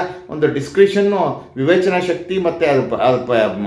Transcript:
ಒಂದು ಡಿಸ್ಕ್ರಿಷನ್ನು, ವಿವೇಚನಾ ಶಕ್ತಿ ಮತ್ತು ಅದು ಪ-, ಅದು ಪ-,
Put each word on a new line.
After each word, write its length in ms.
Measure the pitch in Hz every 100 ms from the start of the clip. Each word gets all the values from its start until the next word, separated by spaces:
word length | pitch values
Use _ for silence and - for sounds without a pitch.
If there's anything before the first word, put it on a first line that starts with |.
| 185 - -
ಒಂದು 240 | 156 147
ಡಿಸ್ಕ್ರಿಷನ್ನು, 1000 | 139 135 190 196 202 202 202 156 127 - 131
ವಿವೇಚನಾ 440 | 139 185 185 180
ಶಕ್ತಿ 380 | 175 165 - 190
ಮತ್ತು 280 | 170 - 156
ಅದು 240 | 135 110
ಪ-, 40 |
ಅದು 340 | 104 117 123 123
ಪ-, 320 | 117 107 95